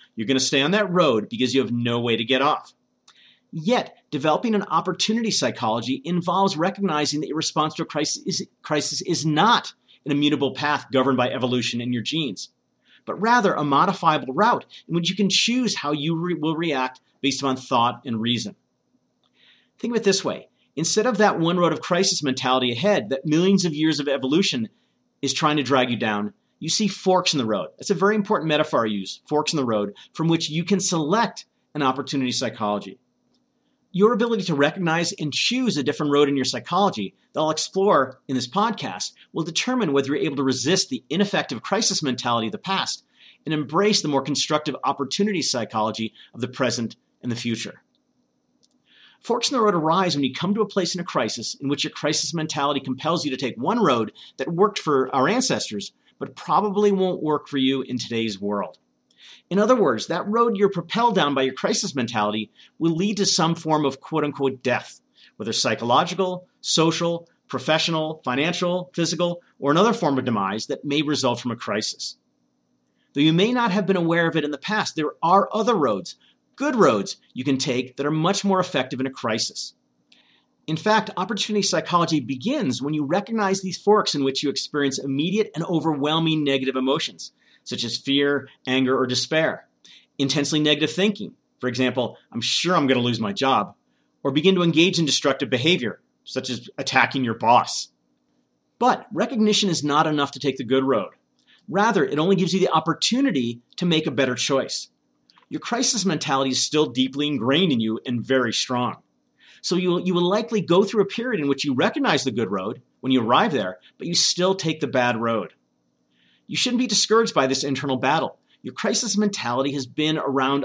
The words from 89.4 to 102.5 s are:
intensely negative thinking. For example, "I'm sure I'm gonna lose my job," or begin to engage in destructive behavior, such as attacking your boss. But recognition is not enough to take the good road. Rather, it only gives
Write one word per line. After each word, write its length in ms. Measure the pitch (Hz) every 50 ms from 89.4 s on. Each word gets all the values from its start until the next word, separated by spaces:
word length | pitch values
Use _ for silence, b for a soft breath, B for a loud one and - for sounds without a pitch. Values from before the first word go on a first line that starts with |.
| 160 135 123 - - _ _ _ B B B B B B _ -
intensely 400 | 139 135 135 156 143 143 160 151
negative 320 | 151 147 151 147 156 151
thinking. 460 | - - 190 220 208 - 101 - - _ _ _ _ _
For 80 | - 127
example, 480 | 117 123 131 127 120 131 120 110 B B B B -
"I'm 80 | 117
sure 340 | 117 - - - - 170 185
I'm 120 | 170 143
gonna 140 | 127 131 123
lose 200 | 120 123 117 107
my 120 | 110 101 98
job," 420 | - 135 135 127 110 101 85 - _ _ _ _ _ _ _ _ _ -
or 100 | 139 131
begin 220 | 151 151 190 190
to 80 | 180 175
engage 360 | 170 156 151 170 190 - 170
in 60 | 165
destructive 460 | 143 127 - - 147 131 - 143 113
behavior, 500 | 131 120 127 165 180 - 123 107 90 - _ _ _ _ _
such 260 | - - 131 131 -
as 180 | 123 117 - - -
attacking 480 | - 135 - - 131 120 120 - 135 127
your 100 | 117 110
boss. 540 | 117 - 110 120 117 - - - - - - _ _ _ _ _ _ _ _ _ _ _ _ _ _ _ _ _ _
But 280 | 233 254 214 - - - -
recognition 560 | 147 214 247 277 220 220 208 208 - 208 196
is 160 | 165 120 139
not 220 | 147 143 151 156
enough 260 | 160 151 147 143 135 -
to 60 | 135
take 180 | - 139 131
the 80 | 131 127
good 180 | 107 131 135 135
road. 280 | 135 131 107 95 - - _ _ _ _ b b b b b b -
Rather, 360 | - 190 208 226 220 190 143
it 140 | 131 - 147
only 180 | 156 185 196
gives 160 | 170 190 170